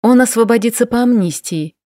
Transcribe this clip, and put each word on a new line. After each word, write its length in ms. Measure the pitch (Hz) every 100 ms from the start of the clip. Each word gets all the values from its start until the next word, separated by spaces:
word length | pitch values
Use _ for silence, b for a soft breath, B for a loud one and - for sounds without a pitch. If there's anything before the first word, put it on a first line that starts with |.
Он 180 | 233 247
освободится 640 | 247 220 220 233 226 220 240
по 160 | 240
амнистии 720 | 247 240 175 151 - 165 156 _